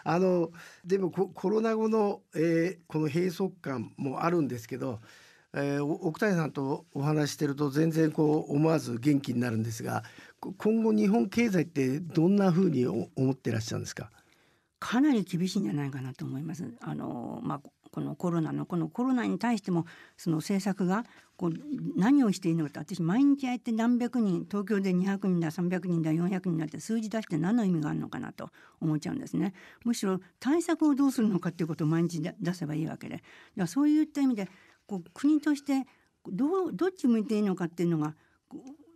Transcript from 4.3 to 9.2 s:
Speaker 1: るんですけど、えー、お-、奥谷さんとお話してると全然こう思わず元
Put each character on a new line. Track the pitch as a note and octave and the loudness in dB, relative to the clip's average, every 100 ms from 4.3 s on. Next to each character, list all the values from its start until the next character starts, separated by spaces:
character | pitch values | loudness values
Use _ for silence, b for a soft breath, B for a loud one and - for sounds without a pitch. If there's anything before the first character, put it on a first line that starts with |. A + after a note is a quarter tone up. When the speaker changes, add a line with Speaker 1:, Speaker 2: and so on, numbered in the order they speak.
Speaker 1:
る | F3 | 2
ん | C3+ | 0
で | A#2+ | -4
す | A2+ | -8
け | B2+ | -6
ど、 | C3+ A2+ B B B B B | -6 -8 B B B B B
え | C#3+ C#3+ C#3+ | -4 -2 0
ー、 | |
お-、 | D3 F#3 E3+ | -2 -2 -4
奥 | D#3 | 0
谷 | A3 F3 | 2 2
さ | C#3+ | 0
ん | |
と | D3 C3+ D3+ - | -2 -4 -4 -6
お | D3 | -4
話 | C#3+ D3+ C#3+ | 0 2 0
し | - | 0
て | |
る | D3 C#3 | -2 0
と | D3 | 0
全 | C#3 E3 | 2 2
然 | D#3+ D#3+ | 4 2
こ | D3+ D3+ D#3 - | 4 2 2 0
う | |
思 | C#3+ D#3+ | 2 4
わ | D#3+ | 2
ず | B2 A#2+ | 0 0
元 | C3 C#3 | 2 2